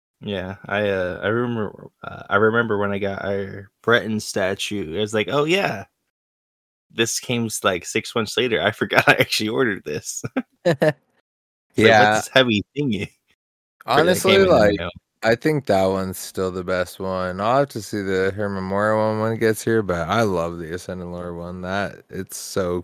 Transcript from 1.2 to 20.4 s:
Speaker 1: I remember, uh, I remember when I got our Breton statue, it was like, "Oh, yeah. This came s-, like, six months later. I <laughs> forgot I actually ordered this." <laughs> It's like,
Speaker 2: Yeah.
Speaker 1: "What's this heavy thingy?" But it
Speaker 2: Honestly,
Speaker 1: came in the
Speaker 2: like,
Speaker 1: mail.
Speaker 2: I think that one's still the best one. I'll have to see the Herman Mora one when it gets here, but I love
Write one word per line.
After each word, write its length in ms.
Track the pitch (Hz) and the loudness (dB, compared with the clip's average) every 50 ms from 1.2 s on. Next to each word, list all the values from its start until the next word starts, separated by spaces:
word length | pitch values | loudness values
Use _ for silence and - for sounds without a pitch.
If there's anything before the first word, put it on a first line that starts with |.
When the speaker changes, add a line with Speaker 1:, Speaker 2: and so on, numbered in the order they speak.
| - | -2
Speaker 1:
I 20 | |
remember, 640 | 98 110 120 123 123 120 113 104 - - - 50 - - _ - | -2 0 0 -2 -2 -2 -4 -4 -6 -8 -12 -18 -20 -20 _ -16
uh, 180 | - - - - - | -14 -14 -14 -6 0
I 60 | - | 2
remember 420 | 101 110 110 110 117 117 113 107 101 | 4 4 6 4 4 2 2 0 0
when 140 | 101 101 101 | 0 -2 -2
I 60 | 101 | -2
got 240 | 98 98 98 95 - | -2 -4 -4 -4 -4
our 440 | 95 101 98 98 98 98 98 101 - _ _ - | -4 -4 -4 -4 -8 -10 -14 -16 -18 _ _ 2
Breton 380 | - 117 120 90 107 110 107 | 2 2 4 2 0 -4 -4
statue, 760 | - - - 107 98 92 98 - - - 104 101 90 78 78 | -4 -4 -2 -2 0 0 0 -2 -4 -6 -6 -6 -6 -6 -4
it 60 | 95 | -4
was 120 | 107 104 107 | -4 -2 -2
like, 140 | 110 107 90 | -2 -2 0
"Oh, 140 | - 147 147 | 0 0 2
yeah. 440 | 156 175 196 190 165 123 101 98 - _ _ _ _ _ _ _ _ _ _ _ _ _ _ _ _ _ _ _ _ - | 2 0 0 0 -2 -4 -6 -10 -16 _ _ _ _ _ _ _ _ _ _ _ _ _ _ _ _ _ _ _ _ -2
This 260 | - 117 113 - - | -2 -2 0 -2 -6
came 280 | - - 123 120 117 | -4 -4 -2 -2 -2
s-, 180 | 110 - - - | -4 -6 -2 0
like, 200 | 104 95 87 - | 0 0 0 -4
six 300 | - - 113 107 - - | -4 -4 -4 -4 -2 -2
months 220 | 120 110 104 - | -4 -4 -2 -2
later. 260 | - 120 127 113 78 78 | -2 0 2 0 2 2
I 80 | 104 | 0
<laughs> 80 | 104 - | 0 0
forgot 280 | - 101 - 170 - - | -2 2 4 4 6 6
I 60 | 143 | 4
actually 340 | - 131 - - - 110 107 | 4 2 0 0 -2 -2 -2
ordered 340 | 117 131 135 117 98 87 - | 0 0 0 0 0 -4 -6
this." 380 | 76 76 92 - - - - - 117 - | -8 -8 -8 -8 -10 -10 -10 -12 -8 -6
<laughs> 280 | 269 - - _ _ - | -8 -8 -8 _ _ 0
It's 160 | 180 160 - | 0 2 4
like, 140 | - 156 143 - _ _ _ _ _ _ _ _ _ _ _ _ _ _ _ | 2 2 2 0 _ _ _ _ _ _ _ _ _ _ _ _ _ _ _
Speaker 2:
Yeah. 380 | - 107 113 113 107 104 107 107 | 4 6 8 8 8 8 6 4
Speaker 1:
"What's 120 | 107 - - | 2 0 2
this 40 | - | 4
heavy 300 | 131 131 120 110 101 92 - _ 139 | 4 4 6 2 0 -2 -4 _ -4
thingy?" 320 | 147 139 107 - 101 - - _ _ _ _ _ _ _ _ _ _ _ _ _ - | -2 -2 -2 -2 -4 -8 -10 _ _ _ _ _ _ _ _ _ _ _ _ _ -4
But 80 | - 117 143 | 0 2 4
it 20 | 156 | 4
Speaker 2:
Honestly, 300 | 175 180 - - 185 196 | 4 2 2 4 4 6
Speaker 1:
came 80 | 196 196 | 6 6
in 40 | 185 | 6
the 60 | 170 | 6
Speaker 2:
like, 240 | 127 107 104 104 101 | 6 6 6 4 2
Speaker 1:
mail. 120 | 87 90 - - - _ _ _ - | -4 -8 -10 -12 -18 _ _ _ 0
Speaker 2:
I 100 | 113 117 | 0 0
think 300 | 117 - 156 156 147 131 | 2 0 0 0 0 0
that 180 | - 104 95 95 | 2 2 2 4
one's 320 | 95 95 95 95 92 92 - | 2 2 0 -2 -4 -8 -10
still 320 | - - - - 95 92 | -12 -10 -6 -4 -4 -4
the 140 | 90 92 90 | -4 -4 -4
best 340 | 87 92 90 90 90 - - | -2 -2 -2 -2 -4 -6 -8
one. 420 | 95 95 92 92 92 90 90 92 | -6 -4 -4 -4 -4 -4 -4 -2
I'll 180 | 101 110 123 139 | -2 0 2 2
have 80 | 143 135 | 0 0
to 120 | - 117 101 | -4 -8 -8
see 200 | - - 107 98 | -6 -6 -4 -2
the 300 | 95 95 92 95 98 95 | 0 0 0 0 0 0
Herman 300 | 101 104 101 98 95 95 | -2 -4 -4 -4 -4 -4
Mora 320 | 95 98 101 104 107 110 107 | -2 0 0 2 2 2 2
one 220 | 107 110 110 107 | 2 0 0 -2
when 120 | 110 113 113 | -2 -2 -2
it 60 | 110 | 0
gets 240 | 113 110 110 - - | 0 0 0 0 0
here, 180 | 113 113 113 107 | 0 0 0 0
but 260 | 92 90 85 82 80 | 0 -2 -2 -2 0
I 140 | 98 113 117 | 0 0 2
love 360 | 104 92 85 | 2 0 0